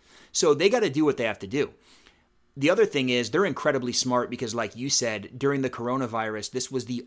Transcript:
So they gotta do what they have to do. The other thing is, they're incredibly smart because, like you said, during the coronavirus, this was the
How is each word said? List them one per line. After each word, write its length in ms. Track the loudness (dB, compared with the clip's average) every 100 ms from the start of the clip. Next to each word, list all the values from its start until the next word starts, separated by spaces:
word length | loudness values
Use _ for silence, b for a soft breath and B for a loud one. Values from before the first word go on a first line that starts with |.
| b b b
So 240 | 2 4
they 140 | 6 4
gotta 200 | 4 2
do 160 | 2
what 120 | 2 2
they 80 |
have 160 | -2 -4
to 80 | -4
do. 240 | -2 -4 -6 b b b b b _ _ -2
The 140 | 2
other 160 | 4 4
thing 220 | 2 2
is, 220 | 0 2
they're 140 | 0
incredibly 480 | 0 0 0 0 0
smart 380 | -2 0 0 0
because, 240 | -4 -4
like 220 | -4 -4 -4
you 120 | -2
said, 480 | 0 0 -4 -8 -2
during 260 | 0 0
the 60 | -2
coronavirus, 840 | -4 -4 -2 -2 -4 -4 -6 -6
this 180 | -6 -4
was 140 | -4
the 220 | -4 -8